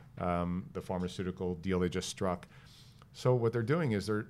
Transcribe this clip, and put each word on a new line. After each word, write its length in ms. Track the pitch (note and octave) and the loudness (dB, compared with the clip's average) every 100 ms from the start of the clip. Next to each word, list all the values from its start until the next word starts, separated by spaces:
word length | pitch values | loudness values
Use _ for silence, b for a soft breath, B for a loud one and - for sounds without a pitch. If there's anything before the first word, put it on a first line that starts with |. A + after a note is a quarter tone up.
| B - | B -6
um, 480 | F2+ F2 F2 F2+ - | 0 0 0 -2 -4
the 80 | F#2+ | -8
pharmaceutical 720 | - F#2 F2+ - F#2 F2+ F#2 E2+ | -4 -2 -2 -4 -6 -4 -4 -2
deal 240 | F#2 F2+ | 0 2
they 80 | F2+ | 2
just 220 | F#2 - | 0 -4
struck. 380 | - F#2+ F2 - B B B B B - | -2 0 -2 -6 B B B B B -20
So 200 | - B2+ | -2 2
what 200 | B2+ A#2 | 4 4
they're 100 | A#2 | 2
doing 300 | A2+ E3 D3 | 2 2 4
is 140 | G#2 F#2 | 2 2
they're, 200 | G#2+ G#2+ | -2 -2